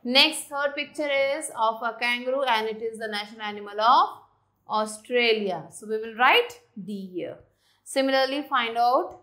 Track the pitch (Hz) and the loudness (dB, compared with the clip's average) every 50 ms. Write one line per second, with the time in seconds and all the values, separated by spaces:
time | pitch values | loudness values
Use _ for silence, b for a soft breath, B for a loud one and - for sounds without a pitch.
0 | _ 240 247 269 294 311 311 - - - 294 277 285 285 285 294 294 285 - - | _ 4 6 6 6 6 2 -4 -10 -8 -6 -4 -4 -2 -2 -4 -10 -8 -6 -6
1 | 302 285 277 277 277 269 277 311 302 - - 247 226 220 226 226 240 233 220 - | -4 -2 0 0 0 0 -2 -4 -6 -10 -4 0 0 0 0 -2 -6 -8 -6 -4
2 | 247 240 240 247 247 254 254 277 277 254 233 220 220 220 214 214 233 226 220 214 | -2 -2 -2 -2 -2 -4 -2 0 2 2 2 0 0 -2 -6 -6 -8 -8 -8 -8
3 | 226 214 214 202 208 208 226 220 214 208 208 208 208 202 202 208 214 233 262 311 | -10 -8 -6 -8 -8 -8 -12 -10 -10 -10 -10 -10 -12 -10 -4 2 4 6 6 6
4 | 359 - - - _ _ _ _ _ _ _ _ _ - 208 214 214 214 214 - | 6 2 -2 -14 _ _ _ _ _ _ _ _ _ -4 -2 -2 -2 -2 -6 -14
5 | _ - 247 247 240 233 220 214 208 196 175 165 151 - - - 220 208 220 220 | _ 0 2 4 4 4 4 4 2 -2 -4 -4 -8 -12 -18 -18 -8 -6 -6 -6
6 | 220 226 220 214 247 269 349 480 480 480 - - _ _ _ 220 180 180 214 196 | -6 -8 -2 4 4 6 6 6 2 0 -6 -18 _ _ _ -16 -12 -10 -10 -10
7 | 190 185 180 170 - 127 123 - - _ _ _ _ _ _ _ _ - - 269 | -10 -8 -8 -8 -8 -8 -10 -16 -20 _ _ _ _ _ _ _ _ -4 -2 0
8 | 269 269 269 269 269 262 277 285 285 285 285 254 233 226 226 233 240 240 254 302 | 0 2 2 2 2 0 -2 -6 -4 -2 -2 -2 -2 0 0 2 2 4 4 2
9 | 359 - - - | 0 -2 -10 -18